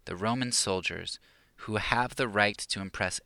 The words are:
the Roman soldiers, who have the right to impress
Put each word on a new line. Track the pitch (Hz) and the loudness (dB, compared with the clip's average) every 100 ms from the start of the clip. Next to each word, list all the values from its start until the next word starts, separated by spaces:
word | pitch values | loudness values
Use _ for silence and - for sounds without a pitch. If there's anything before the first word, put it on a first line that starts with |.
| - | -8
the | 90 | -2
Roman | 107 123 123 | 0 2 2
soldiers, | 120 - 92 90 85 87 - - _ _ - | 2 2 2 0 -4 -6 -10 -12 _ _ -14
who | - 107 | -4 -2
have | - 117 123 - | 2 2 2 0
the | 127 | 0
right | 101 104 104 | 4 2 2
to | - - | -4 -6
impress | 95 - 92 - | -6 -4 -2 -4